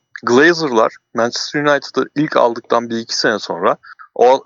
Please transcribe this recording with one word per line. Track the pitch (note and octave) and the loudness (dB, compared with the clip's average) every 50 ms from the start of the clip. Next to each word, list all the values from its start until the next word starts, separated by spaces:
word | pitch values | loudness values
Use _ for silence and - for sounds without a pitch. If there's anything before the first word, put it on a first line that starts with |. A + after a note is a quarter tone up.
| _ _ _ - - | _ _ _ -10 -2
Glazer'lar | - A#2+ B2+ D3 E3 F3 D#3+ E3 C#3+ B2 A2 A2+ - - - _ _ _ | 2 4 4 4 4 2 0 -2 -2 2 2 2 0 0 -6 _ _ _
Manchester | A#2 A2+ A#2+ - - - - - D3+ | -4 -4 -2 -4 -6 -10 -6 -6 -4
United'ı | D3 D3 D3 C#3 - - - C3+ B2+ - _ | 0 0 0 0 -2 -4 -4 -4 -4 -4 _
ilk | - D3+ D#3 - B2+ | -4 -4 -2 0 0
aldıktan | A#2+ A#2+ A#2 A#2 - _ - A#2 A#2 A#2 | 0 0 0 -4 -6 _ -2 -2 -2 -4
bir | A2+ A2+ | -6 -8
iki | A2+ - - - | -8 -8 -8 -4
sene | - C#3 A2 G2+ | -2 -2 -2 -2
sonra | - - F2+ E2+ F#2 - - - _ - - _ - _ _ | -4 -8 -8 -4 -2 -2 -2 -2 _ -20 -20 _ -20 _ _
o, | - A2+ B2 C3 C3+ - | 2 4 4 4 2 0